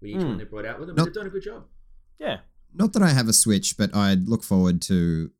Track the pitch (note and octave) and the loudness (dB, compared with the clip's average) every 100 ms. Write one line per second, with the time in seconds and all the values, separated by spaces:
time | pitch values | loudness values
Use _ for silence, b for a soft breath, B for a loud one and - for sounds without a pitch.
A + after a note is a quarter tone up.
0 | G#2 F3+ E3+ G2 G2+ G#2+ G#2+ B2 E3 D#3 | -8 -4 -2 -4 -8 -10 -10 -10 -6 -2
1 | E3+ G#3+ G3 G3 G3 A3+ - - - - | -2 -4 -10 -10 -12 -14 -20 -20 -20 -20
2 | - - D4+ A2+ - _ - D#3+ G#3 G#3 | -20 -12 -8 -8 -12 _ -10 -2 0 2
3 | F#3+ C3+ A2+ A2 - G2 - - G2+ G#2 | 4 4 2 2 4 2 0 -2 -2 2
4 | G2 F#2+ F#2 A2+ - F#2+ F2+ F2 - F#2 | 2 2 2 -2 2 2 4 2 0 0
5 | E2+ D#2+ D#2+ | 2 0 -4